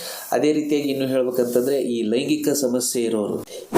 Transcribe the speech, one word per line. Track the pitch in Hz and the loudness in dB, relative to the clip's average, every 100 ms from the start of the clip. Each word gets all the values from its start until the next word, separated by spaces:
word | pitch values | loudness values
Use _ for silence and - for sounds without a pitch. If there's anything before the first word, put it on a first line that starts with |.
| - - - | -12 -12 -4
ಅದೇ | 120 147 | 0 2
ರೀತಿಯಾಗಿ | 151 151 147 139 | 2 2 0 0
ಇನ್ನು | 135 131 | 0 0
ಹೇಳ್ಬೇಕಂತಂದ್ರೆ | 131 127 123 120 123 127 139 | 2 2 0 2 2 2 0
ಈ | 120 117 | 0 0
ಲೈಂಗಿಕ | 107 117 143 151 147 | 0 0 2 0 0
ಸಮಸ್ಯೆ | 139 127 127 120 127 | 0 0 0 -2 0
ಇರೋರು | 117 110 101 - - - - | 0 0 -2 -4 -8 -14 0